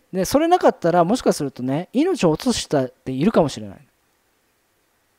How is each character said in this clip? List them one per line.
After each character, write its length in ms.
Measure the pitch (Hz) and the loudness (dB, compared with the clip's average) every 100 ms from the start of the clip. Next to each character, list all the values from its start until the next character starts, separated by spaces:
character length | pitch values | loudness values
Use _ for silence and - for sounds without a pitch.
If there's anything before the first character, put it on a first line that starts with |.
| _ | _
ね、 140 | 185 175 | -6 0
そ 140 | 277 | 0
れ 80 | 330 | 2
な 100 | 359 | 4
か 120 | 294 | 4
っ 100 | - | 2
た 120 | 165 | 2
ら、 120 | 175 | 2
も 120 | 170 254 | 2 0
し 60 | |
か 100 | 247 | 0
す 120 | - | -2
る 80 | 139 | -4
と 100 | - | -6
ね、 260 | 127 143 185 | -4 -4 -4
命 320 | 247 359 302 175 | -2 0 2 0
を 60 | |
落 140 | 156 254 | 2 -2
と 60 | |
し 160 | - - | -4 -2
た 180 | 147 127 | -2 -2
っ 40 | |
て 220 | - - | -6 -10
い 120 | 131 | -2
る 80 | 190 | 0
か 120 | 214 | 2
も 40 | 143 | 0
し 100 | - | -4
れ 80 | 104 | -14
な 80 | 92 | -18
い。 20 | _ _ _ _ _ _ _ _ _ _ _ _ _ | _ _ _ _ _ _ _ _ _ _ _ _ _